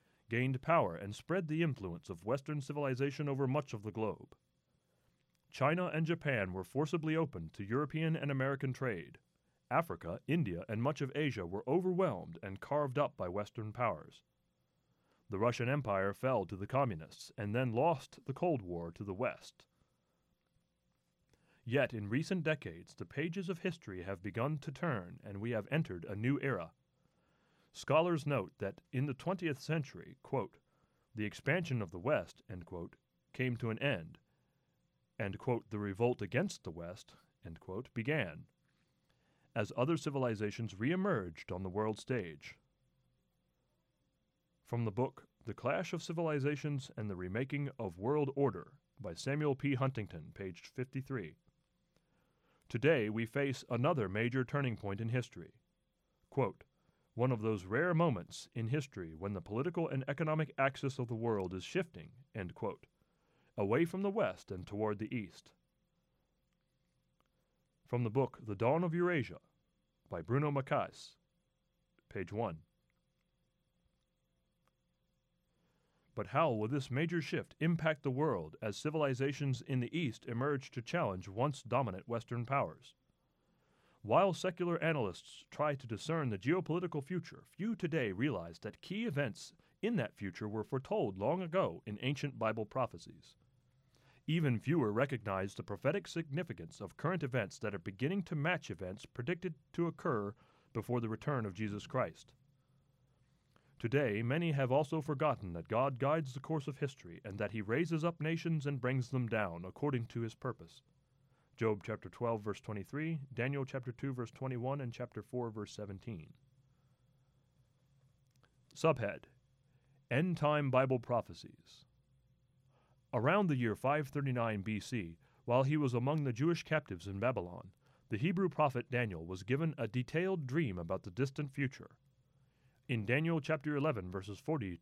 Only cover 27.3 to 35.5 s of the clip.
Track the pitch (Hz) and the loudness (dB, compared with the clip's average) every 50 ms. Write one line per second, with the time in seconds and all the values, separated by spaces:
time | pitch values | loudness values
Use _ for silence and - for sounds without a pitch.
27.3 | _ _ _ _ _ _ _ _ - - - - 139 156 165 180 175 156 131 143 | _ _ _ _ _ _ _ _ -16 -8 0 4 4 6 6 6 2 0 0 0
28.3 | 147 123 95 87 - - 104 98 101 - - _ - 123 139 147 131 - - 160 | 0 0 0 -4 -6 -6 -4 -4 -4 -8 -10 _ -2 -2 0 0 -2 -2 -2 -2
29.3 | 190 175 180 160 143 - - - 156 165 139 - - 87 82 - - - - - | -2 0 0 -2 -2 -2 -2 -2 0 0 0 -2 -8 -14 -14 -16 -18 -20 -8 -4
30.3 | - 131 101 92 - - _ _ _ _ _ _ _ _ _ _ - 107 104 104 | -2 -2 -2 -2 -6 -14 _ _ _ _ _ _ _ _ _ _ -4 -2 -2 -2
31.3 | - - - - 147 185 170 - 135 120 104 82 85 90 87 123 151 110 87 - | -4 -2 0 2 2 2 2 0 0 -2 -2 -2 -6 -4 0 2 2 2 2 -2
32.3 | - - _ - 101 90 85 - 95 87 85 - - - _ _ _ _ _ _ | -10 -18 _ -12 -10 -10 -10 -8 -8 -8 -8 -10 -12 -16 _ _ _ _ _ _
33.3 | - - 127 127 123 117 - 113 110 - - 143 131 90 82 80 - - _ _ | -4 -2 0 0 0 0 -2 -2 -2 0 0 0 0 0 -2 -8 -14 -18 _ _
34.3 | _ _ _ _ _ _ _ _ _ _ _ _ _ _ _ _ _ - 117 98 | _ _ _ _ _ _ _ _ _ _ _ _ _ _ _ _ _ -4 -4 -4
35.3 | 95 101 - - | -4 -2 0 0